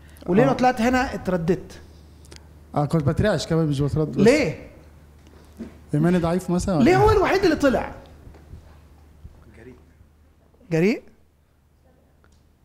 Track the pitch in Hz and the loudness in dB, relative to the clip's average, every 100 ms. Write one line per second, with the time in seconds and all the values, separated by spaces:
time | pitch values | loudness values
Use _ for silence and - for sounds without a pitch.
0 | - - - 185 269 247 254 247 240 254 | -20 -14 -2 2 4 4 0 2 0 0
1 | 262 180 - 180 165 170 - - - - | -2 -6 -4 -4 -2 -2 -4 -20 -20 -20
2 | - - - - - - - - 143 165 | -20 -20 -20 -20 -20 -20 -10 -6 -2 -2
3 | 143 160 208 156 - 160 156 139 143 151 | -2 -2 -2 -2 -2 -2 -2 -2 -2 -2
4 | 151 139 208 302 185 - - - - - | -4 2 4 4 0 -6 -14 -20 -20 -20
5 | - - - - - - - - - 147 | -20 -20 -20 -20 -20 -18 -18 -20 -6 -2
6 | 165 180 165 180 180 175 202 170 254 381 | 0 0 0 -4 -4 -4 -2 2 4 4
7 | 427 427 - 381 381 302 277 202 - - | 4 4 2 2 0 2 0 0 -6 -14
8 | - - - - - - - - - - | -20 -20 -20 -20 -20 -20 -20 -20 -20 -20
9 | - - - - - 113 120 - - _ | -20 -20 -20 -20 -20 -20 -20 -20 -20 _
10 | - _ _ _ _ _ - 160 190 320 | -20 _ _ _ _ _ -6 0 0 -2
11 | - _ _ _ _ _ _ _ _ _ | -8 _ _ _ _ _ _ _ _ _
12 | _ _ _ _ _ _ | _ _ _ _ _ _